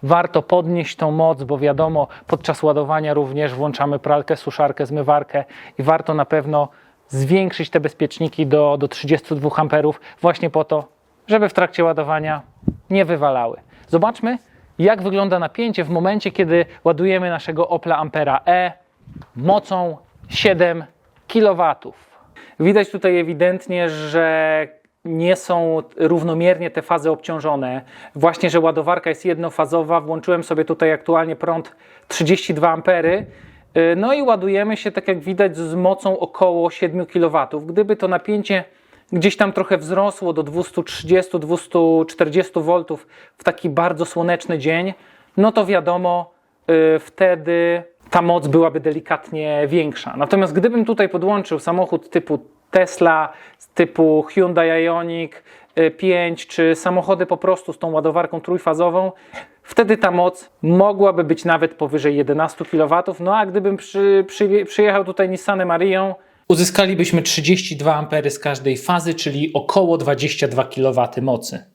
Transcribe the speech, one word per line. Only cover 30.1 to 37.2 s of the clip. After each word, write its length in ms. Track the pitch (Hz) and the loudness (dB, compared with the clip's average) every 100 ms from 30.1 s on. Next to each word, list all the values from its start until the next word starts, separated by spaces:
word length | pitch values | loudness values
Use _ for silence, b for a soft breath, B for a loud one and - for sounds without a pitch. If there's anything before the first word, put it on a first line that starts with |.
| 160 156 175 | -8 -2 -2
sobie 220 | 170 156 160 | 0 -2 -2
tutaj 260 | 160 160 | 0 0
aktualnie 440 | 156 - 165 165 156 | 0 0 0 0 -4
prąd 400 | - 165 156 _ b b b | -4 -4 -6 _ b b b
trzydzieści 460 | - 156 180 - | -4 0 0 0
dwa 160 | 156 165 | 0 0
ampery. 560 | 160 165 180 165 185 214 B B B B - | 0 0 2 2 -2 -4 B B B B 2
Y, 180 | 165 170 | 2 2
no 180 | 220 | 0
i 80 | 285 | 0
ładujemy 560 | 269 214 190 196 208 214 | 2 0 2 0 0 -2
się, 140 | 214 | -4
tak 160 | 196 - | -6 -4
jak 120 | 185 | -4
widać, 380 | 151 185 202 160 | -4 0 0 0
z 180 | 165 170 | -6 0
mocą 440 | 180 190 196 190 | 0 0 -2 -2
około 500 | 170 - 185 170 170 | -4 2 2 4 -2
siedmiu 360 | - 175 165 170 | 0 -4 -2 -4
kilowatów. 600 | 180 | 0